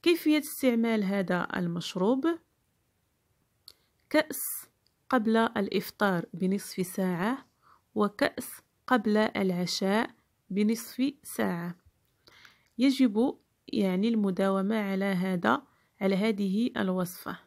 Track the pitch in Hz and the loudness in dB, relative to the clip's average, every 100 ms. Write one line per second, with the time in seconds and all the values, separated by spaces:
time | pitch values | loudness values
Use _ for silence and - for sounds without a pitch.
0 | 339 339 311 302 294 - 262 233 226 220 | 2 2 4 2 0 0 2 2 2 0
1 | 190 202 185 180 - - 175 170 - 180 | 0 0 0 -2 -2 -4 -4 -4 -6 -2
2 | 190 262 320 339 _ _ _ _ _ _ | 0 2 0 -2 _ _ _ _ _ _
3 | _ _ _ _ _ _ - _ _ _ | _ _ _ _ _ _ -20 _ _ _
4 | _ 302 302 294 - - - _ _ _ | _ 0 0 -6 -8 -10 -14 _ _ _
5 | _ 262 214 226 226 233 196 - - - | _ 0 2 2 2 -2 -2 -4 -6 -2
6 | 202 175 165 170 185 196 - - 180 - | 0 0 -4 -4 -2 -2 -6 -6 -6 -2
7 | 185 170 202 277 - _ _ _ _ 214 | -2 -2 -4 -4 -10 _ _ _ _ -2
8 | 208 - 285 - - - _ _ - 254 | -2 0 -2 -2 -14 -16 _ _ 0 0
9 | 214 208 214 - 190 175 180 - 190 208 | 2 2 2 0 -2 0 -4 -2 0 0
10 | 240 _ _ _ _ 190 208 226 - - | -2 _ _ _ _ 0 0 0 -6 -4
11 | 269 - - - 208 175 170 175 _ _ | -4 -4 -12 -4 -4 -2 -8 -10 _ _
12 | _ _ - - - _ _ - 269 262 | _ _ -20 -20 -20 _ _ 2 2 4
13 | 254 202 262 - _ _ - - 196 185 | 2 4 0 -2 _ _ -6 0 2 2
14 | 220 226 202 180 196 196 190 220 202 190 | 2 2 0 2 2 2 0 -2 -2 -2
15 | 196 185 185 185 214 269 - _ _ _ | 0 0 0 0 2 2 -2 _ _ _
16 | 196 190 214 208 196 196 247 233 196 185 | 0 2 0 0 0 0 -2 0 -2 0
17 | 180 - - 185 | -4 -6 -12 -12